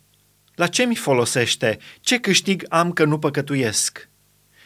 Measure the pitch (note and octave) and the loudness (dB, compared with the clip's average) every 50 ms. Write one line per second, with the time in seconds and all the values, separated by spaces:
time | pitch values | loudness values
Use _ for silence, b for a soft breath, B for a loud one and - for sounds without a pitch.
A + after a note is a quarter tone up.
0 | _ _ _ _ _ _ _ _ _ _ _ - E3+ E3+ F3 - B3 B3 A#3 A3+ | _ _ _ _ _ _ _ _ _ _ _ -2 -2 0 0 0 0 0 0 -2
1 | - - C3+ B2 A#2 A2 - C3 A#2 A2 - - C3 A2+ G#2+ - B B B B | 0 2 2 2 2 0 0 0 0 0 -2 -2 0 -2 -2 -2 B B B B
2 | B - B3+ A#3+ B3 G#3 F3+ - - G3+ G3 E3 E3+ - E3 E3 E3+ F3 E3+ E3+ | B -2 -2 0 0 0 0 0 2 0 -2 -2 -2 -2 0 2 2 2 2 2
3 | D#3+ D3 D3+ D3+ D#3 D3 C#3 D3 C#3 C#3+ C#3+ C3+ B2+ A2 G#2 - - - - - | 2 2 2 2 0 -2 -2 -2 -4 -2 -2 0 0 0 0 -2 -4 -4 -6 -10
4 | - - _ _ _ _ _ _ _ _ b b b | -20 -20 _ _ _ _ _ _ _ _ b b b